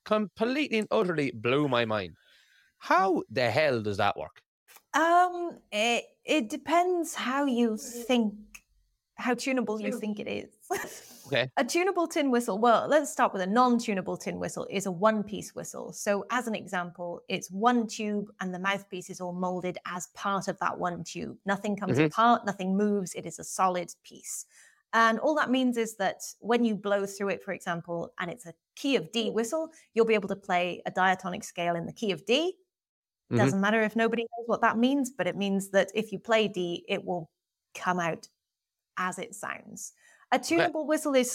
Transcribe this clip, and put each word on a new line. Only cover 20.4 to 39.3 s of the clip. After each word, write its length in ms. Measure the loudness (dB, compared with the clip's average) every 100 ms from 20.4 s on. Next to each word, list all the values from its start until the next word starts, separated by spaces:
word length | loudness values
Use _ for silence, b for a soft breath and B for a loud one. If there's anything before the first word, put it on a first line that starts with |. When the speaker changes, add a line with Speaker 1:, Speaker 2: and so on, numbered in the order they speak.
| -2
Speaker 2:
of 100 | -4
that 180 | -4 -2
one 240 | -4 -4
tube. 340 | -8 -10 -10 -6
Nothing 300 | -2 -2 -2 -2
comes 200 | 2 4
Speaker 1:
Mm-hmm. 80 |
Speaker 2:
apart, 420 | 4 6 6 6 2
nothing 300 | -4 0 2
moves. 360 | 2 0 -2
It 120 | -8 -10
is 140 | -12
a 20 |
solid 480 | -8 0 2 2 -4 -12
piece. 420 | -20 -18 -12 -12 -14 b b b _
And 260 | 4 4 4
all 160 | 2
that 160 | 2 2
means 260 | 2 2 0
is 200 | -4 -2
that 240 | -2 -2 -10 -8
when 260 | 0 2
you 120 | 4 2
blow 300 | 0 0 0
through 240 | -4 -4
it, 120 | -4
for 80 | -6
example, 640 | -8 -6 -6 -4 -6 -6 -8
and 100 | -10
it's 160 | -10 -14
a 80 | -20 _ -6
key 180 | 0
of 160 | 0 0
D 200 | -2 -2
whistle, 380 | -2 -2 -2 -4 B B
you'll 120 | 2 4
be 80 |
able 140 | 2 0
to 80 | -6
play 440 | 0 0 0 -4 -4
a 60 |
diatonic 500 | 2 2 2 -2 -8
scale 320 | -8 -4 -2
in 120 | -2 -4
the 60 |
key 200 | -4 -4
of 120 | -2
D. 280 | 2 2 2 -4 _ _ _ _ _ _ -2
Speaker 1:
Mm-hmm. 60 | 2
Speaker 2:
Doesn't 220 | 4 2
matter 220 | 2 2
if 140 | 0 0
nobody 260 | 0 0
knows 240 | -4 -6 -4
what 140 | 2
that 180 | 2 4
means, 320 | 2 2 -2
but 160 | -2 -4
it 80 | -2
means 340 | 0 0 2
that 200 | 2 2
if 200 | -2 -4
you 80 | -8
play 260 | 0 2 2
D, 380 | -2 -4 -6 -4
it 160 | -4
will 280 | -4 -6 -8 _ _ _ _
come 240 | -6 -4 -2
out 300 | -2 -4 -10 _ _ _ _ _ _ -6
as 220 | -6 -6
it 160 | -12